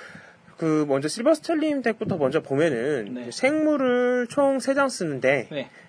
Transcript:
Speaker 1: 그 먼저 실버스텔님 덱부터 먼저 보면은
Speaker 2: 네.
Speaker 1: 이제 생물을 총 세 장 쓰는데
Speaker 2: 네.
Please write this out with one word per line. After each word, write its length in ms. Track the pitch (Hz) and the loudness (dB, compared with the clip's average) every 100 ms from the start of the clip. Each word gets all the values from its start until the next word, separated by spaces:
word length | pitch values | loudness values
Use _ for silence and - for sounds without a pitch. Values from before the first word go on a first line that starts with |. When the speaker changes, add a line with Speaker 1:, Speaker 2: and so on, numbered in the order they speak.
| - - - - - - | -18 -20 -20 -20 -20 -4
Speaker 1:
그 280 | 165 156 147 | 0 2 2
먼저 200 | 139 151 | 0 0
실버스텔님 760 | - 240 311 - 330 311 285 | 0 2 2 2 0 0 0
덱부터 360 | 240 214 208 180 | -2 -2 -2 0
먼저 240 | 135 160 | 2 0
보면은 720 | - 139 165 123 127 143 101 | 0 0 2 0 -2 -2 -4
Speaker 2:
네. 80 | 123 | -8
Speaker 1:
이제 80 | 120 | -10
생물을 960 | - 262 311 311 294 262 247 247 247 247 | -2 0 2 2 2 2 2 2 0 -2
총 300 | - 277 269 | 2 2 2
세 160 | 247 269 | 0 0
장 120 | 277 | 0
쓰는데 600 | - 170 135 131 139 110 | -2 -4 0 2 0 -2
Speaker 2:
네. 180 | 151 127 - | -8 -10 -12